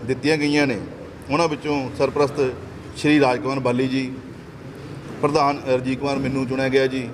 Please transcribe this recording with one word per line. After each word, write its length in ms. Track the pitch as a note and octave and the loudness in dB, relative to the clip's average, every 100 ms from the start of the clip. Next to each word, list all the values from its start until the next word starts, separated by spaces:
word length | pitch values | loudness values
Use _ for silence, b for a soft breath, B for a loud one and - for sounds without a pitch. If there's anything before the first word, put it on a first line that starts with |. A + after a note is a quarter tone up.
| A2 | -2
ਦਿੱਤੀਆਂ 320 | B2+ C#3+ D#3 | 0 2 2
ਗਈਆਂ 300 | D3 D3 C#3+ | 4 2 2
ਨੇ, 120 | G#2 F2 - - - - | 0 -6 -12 -14 -14 -2
ਉਹਨਾਂ 180 | D3 E3+ | 2 2
ਵਿੱਚੋਂ 420 | C#3+ D3+ D3 B2+ - | 0 -2 -2 -2 0
ਸਰਪ੍ਰਸਤ 420 | C3+ C#3+ C#3 C#3 C3 A#2+ - - - - | 0 2 0 2 0 -2 -12 -14 -14 -2
ਸ਼੍ਰੀ 220 | D3 D3+ | 4 6
ਰਾਜਕੁਮਾਰ 400 | C3+ B2 C3 C3+ | 6 4 0 0
ਬਾਲੀ 280 | B2+ B2 C3 | 0 2 2
ਜੀ, 260 | C3 C3 - - - - - - - - - - - | 0 -2 -8 -12 -16 -16 -16 -16 -14 -14 -14 -12 -2
ਪ੍ਰਧਾਨ 400 | D3 D3+ C#3+ C#3 C3 | 0 4 2 2 2
ਰਜੀਤ 320 | B2+ B2+ B2+ | 0 2 -2
ਕੁਮਾਰ 180 | C#3 C3+ | -2 0
ਮੈਨੂੰ 300 | C3+ C3+ B2+ | 0 0 0
ਚੁਣਿਆ 220 | C3 C3 | 0 2
ਗਿਆ 180 | C3+ C3+ | 4 4
ਜੀ 220 | C3 A#2 | 0 -6